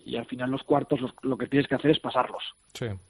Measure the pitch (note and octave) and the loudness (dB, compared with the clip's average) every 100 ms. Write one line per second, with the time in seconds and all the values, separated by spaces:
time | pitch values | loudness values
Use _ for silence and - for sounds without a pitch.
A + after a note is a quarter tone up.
0 | A2+ A#2+ A#2 B2 B2+ C3 - C#3+ C3 C#3 | -8 -8 -6 -6 -4 -4 2 2 4 0
1 | B2 - C3+ A#2+ A#2+ C#3+ C3+ B2+ D3 D3+ | -2 -4 -4 -2 2 2 2 2 4 2
2 | A#2+ C3 - - - - _ - A#2+ F#2+ | 2 0 0 -4 -12 -14 _ -8 -6 -6
3 | - | -12